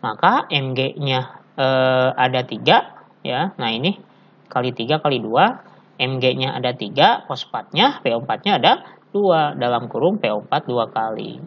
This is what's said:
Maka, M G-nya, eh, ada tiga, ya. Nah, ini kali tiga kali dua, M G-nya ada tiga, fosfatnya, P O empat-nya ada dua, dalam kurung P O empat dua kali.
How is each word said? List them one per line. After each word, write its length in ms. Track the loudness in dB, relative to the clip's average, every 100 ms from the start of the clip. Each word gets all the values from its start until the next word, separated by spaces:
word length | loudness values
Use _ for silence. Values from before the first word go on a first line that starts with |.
Maka, 480 | -6 2 2 2 0
M 240 | -4 -2
G-nya, 680 | -2 -2 -2 -2 -2 -2 -12 _
eh, 540 | -2 0 2 2 4 2
ada 260 | 2 2 0
tiga, 640 | -4 -4 4 4 2 -14 -20 _
ya. 340 | -6 -4 -4 -4
Nah, 100 | -4
ini 300 | -2 -2 -4 -10 _ _ _ _
kali 260 | -4 -4
tiga 240 | -4 -2 0
kali 220 | 0 -2
dua, 400 | 0 2 2 2 -14 -20 _ _
M 180 | -4 0
G-nya 380 | 0 0 -4 -2
ada 160 | -4
tiga, 500 | -4 -6 4 4 4 -4
fosfatnya, 720 | -12 -8 -12 -6 0 0 2
P 100 | -2 -2
O 80 |
empat-nya 340 | -4 -4 0 2
ada 140 | 2 2 -2 -20 _
dua, 400 | -2 2 4 2
dalam 380 | -2 -2 -2 -2
kurung 260 | 0 0 0
P 140 | -2
O 100 | -2
empat 240 | -2 -4 -2
dua 220 | -2 -2
kali. 500 | -2 -4 -6 -10 -12